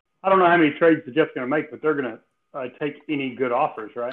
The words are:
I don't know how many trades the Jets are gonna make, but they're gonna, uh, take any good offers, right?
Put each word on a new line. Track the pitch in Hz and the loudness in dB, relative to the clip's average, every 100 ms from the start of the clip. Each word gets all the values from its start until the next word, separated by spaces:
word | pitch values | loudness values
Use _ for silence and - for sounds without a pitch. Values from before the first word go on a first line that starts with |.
| _ _ | _ _
I | 190 | 2
don't | 190 | 4
know | 175 | 6
how | 175 | 4
many | 151 | 2
trades | - 170 151 131 | 4 4 4 0
the | |
Jets | 139 147 | 0 0
are | 143 | -2
gonna | 127 | -4
make, | 151 151 | -4 -4
but | 117 | -4
they're | 156 | -2
gonna, | 143 123 117 _ _ _ | -2 -4 -8 _ _ _
uh, | 147 127 - | -12 -12 -8
take | 151 147 - | -8 -8 -8
any | 147 131 | -6 -4
good | 113 127 | -4 -2
offers, | 123 120 113 107 120 | 0 -2 -4 -12 -8
right? | 120 | -6